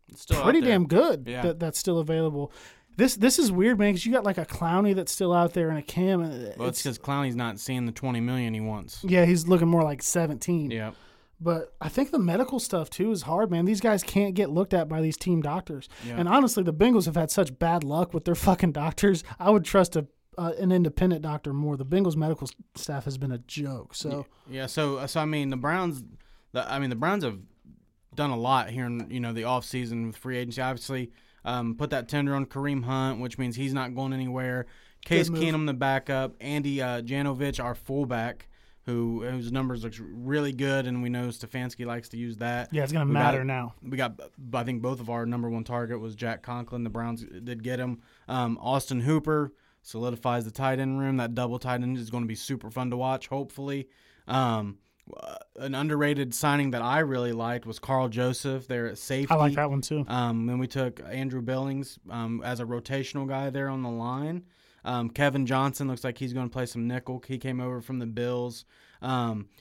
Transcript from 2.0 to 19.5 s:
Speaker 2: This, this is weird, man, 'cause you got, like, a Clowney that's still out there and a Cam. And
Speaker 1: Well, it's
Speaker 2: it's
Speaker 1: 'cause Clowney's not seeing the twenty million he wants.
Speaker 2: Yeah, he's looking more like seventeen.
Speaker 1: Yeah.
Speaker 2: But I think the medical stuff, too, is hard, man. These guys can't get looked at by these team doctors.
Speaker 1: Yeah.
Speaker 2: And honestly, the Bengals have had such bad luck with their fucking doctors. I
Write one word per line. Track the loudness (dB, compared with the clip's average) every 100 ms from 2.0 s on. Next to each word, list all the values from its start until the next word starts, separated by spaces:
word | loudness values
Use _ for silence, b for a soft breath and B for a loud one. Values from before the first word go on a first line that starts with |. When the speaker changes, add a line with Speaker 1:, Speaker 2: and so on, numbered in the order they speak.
| 2 2 0 0 -6 B B B B 2
Speaker 2:
This, | 4
this | 6 4 6
is | 4
weird, | 6 6 6
man, | 4
'cause | 4 2
you |
got, | 2
like, | 2 0
a | -4
Clowney | -2 2 4 4
that's | 2 0
still | 0 4
out | 6 4
there | 4 0
and | 0
a |
Cam. | -4 0 4 4
And | 0 -4 -8 -4
Speaker 1:
Well, | -2
it's | -2 -4
Speaker 2:
it's | -4
Speaker 1:
'cause | -2
Clowney's | 0 0 0
not | -2 -4
seeing | -4 -2
the | -2
twenty | -2 -2 0
million | 0 0 0
he | -2
wants. | -4 -6 -8 -6
Speaker 2:
Yeah, | 4 8 8
he's | 8 6
looking | 6 8
more | 6
like | 4 0
seventeen. | 0 2 0 0 0 0 0
Speaker 1:
Yeah. | -2 -6 -8 b b b -6
Speaker 2:
But | -2 0 -2 -6
I | -4
think | 0 2
the | 2
medical | 4 2 2 0
stuff, | -2 -2 -2
too, | -2 0
is | 0
hard, | 0 0 2
man. | 4 4
These | 4
guys | 4 2
can't | 2 2 2
get | 2 2
looked | 2 2
at | 2 2
by | 0
these | 0 0
team | 2 2
doctors. | 2 -4 -6 -10 -12 B -6
Speaker 1:
Yeah. | -2
Speaker 2:
And | 4
honestly, | 6 6 4
the | 2
Bengals | 4 6 6
have | 4 2
had | 2
such | 2 2 2
bad | 2 2
luck | 2 0 0
with | 0
their | 0
fucking | 2 4 6 4
doctors. | 2 -2 2 4 4 0 B
I | 6